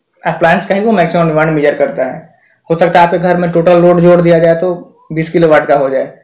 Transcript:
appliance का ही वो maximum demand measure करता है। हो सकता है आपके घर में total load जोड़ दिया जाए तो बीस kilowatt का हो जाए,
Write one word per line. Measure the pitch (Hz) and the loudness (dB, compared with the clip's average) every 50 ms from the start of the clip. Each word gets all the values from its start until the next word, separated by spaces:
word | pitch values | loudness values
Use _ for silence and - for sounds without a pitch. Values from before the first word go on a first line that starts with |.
| _ _ _ _ - | _ _ _ _ -8
appliance | 175 156 - 170 165 175 196 - | -8 -4 -2 0 0 0 0 -2
का | - 196 | -4 -4
ही | 196 | -2
वो | 208 233 220 | -2 0 0
maximum | 180 170 170 - 170 165 | 0 0 0 0 -2 -2
demand | 160 151 156 160 160 | 0 0 0 0 0
measure | 156 147 143 147 - | 0 0 0 0 0
करता | - 139 127 - 131 131 | -2 -2 -4 -4 -4 -6
है। | 131 - 165 - - _ _ _ _ _ _ _ - | -6 -8 -12 -16 -20 _ _ _ _ _ _ _ -6
हो | 165 | -2
सकता | 160 180 170 170 175 | -2 0 2 2 2
है | 170 | 2
आपके | 175 185 170 | 2 0 -2
घर | 175 180 175 | -2 -2 -2
में | 175 175 170 | -2 -2 -2
total | 170 170 165 180 175 170 | -2 0 2 2 2 4
load | 175 175 175 170 | 4 4 4 4
जोड़ | 170 170 175 175 | 4 4 4 4
दिया | 170 170 170 165 | 4 2 2 2
जाए | 170 165 165 | 2 2 0
तो | 165 180 180 175 170 - - _ _ _ - 160 | 0 -2 -4 -6 -6 -12 -18 _ _ _ -10 -8
बीस | 165 160 - | -6 -6 -4
kilowatt | - 175 165 156 151 151 151 | -2 0 2 4 4 2 2
का | 156 143 | 2 0
हो | 143 135 135 | 0 0 -2
जाए, | 135 127 - - - - | -2 -4 -6 -6 -12 -20